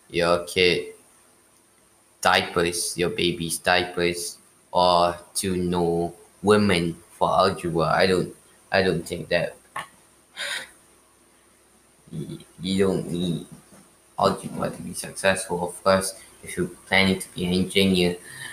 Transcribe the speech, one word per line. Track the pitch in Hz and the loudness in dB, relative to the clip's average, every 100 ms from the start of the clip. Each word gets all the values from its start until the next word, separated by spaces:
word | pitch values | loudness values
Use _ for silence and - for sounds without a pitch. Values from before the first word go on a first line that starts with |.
| - | -8
your | 85 85 87 87 | 0 2 2 0
kid | 92 90 85 - - _ _ _ _ _ _ _ _ _ _ _ _ | 2 4 2 -2 -14 _ _ _ _ _ _ _ _ _ _ _ _
diapers, | 92 92 92 90 85 87 - - | 2 2 2 0 0 -2 -4 -2
your | 87 | -2
baby's | 85 87 82 82 - | 0 -2 -2 -6 -4
diapers, | - 90 90 - 87 87 - - _ _ _ | 0 2 0 -2 -2 -2 -8 -12 _ _ _
or | 90 90 87 87 85 - - | 2 4 6 4 0 -10 -6
to | 98 90 | -4 -2
know | 90 90 85 85 85 - - _ | -2 0 0 0 -4 -8 -20 _
women | 98 107 101 87 85 82 - | 4 4 4 2 0 -6 -10
for | - 85 | -2 0
algebra. | - 95 85 87 80 78 | 4 2 2 -2 0 2
I | 78 92 | 2 2
don't, | 90 78 - _ _ - | 2 -2 -8 _ _ -4
I | 98 | 0
don't | 92 82 - | 2 0 -4
think | 87 80 | -8 -2
that. | 87 78 - _ - | -2 -2 -8 _ -14
<sighs> | - _ _ _ _ - - - - - _ _ _ _ _ _ _ _ _ _ _ _ - | -14 _ _ _ _ -14 -10 -10 -12 -20 _ _ _ _ _ _ _ _ _ _ _ _ -16
Y-, | 80 69 - - - | -12 -10 -12 -16 -10
you | 90 98 98 | -2 0 2
don't | 90 - | 0 -2
need | 85 90 80 - - - - _ _ _ - | -4 -2 -4 -8 -20 -20 -20 _ _ _ 0
algebra | 98 - - - - | 0 0 -8 -8 -8
to | - | -8
be | 90 | -12
successful. | 90 82 - 98 87 - 87 87 | -12 -12 -4 0 0 -2 -6 -6
Of | - | -4
course, | 98 95 92 - - - | 2 2 0 -10 -20 -20
if | - - | -10 -6
you're | 87 - - | -6 -8 -2
planning | 95 95 92 | 2 2 2
to | - | -4
be | - 90 | -6 -2
an | |
engineer, | 92 90 98 98 90 87 87 - - - | 0 0 2 4 4 2 0 -10 -16 -16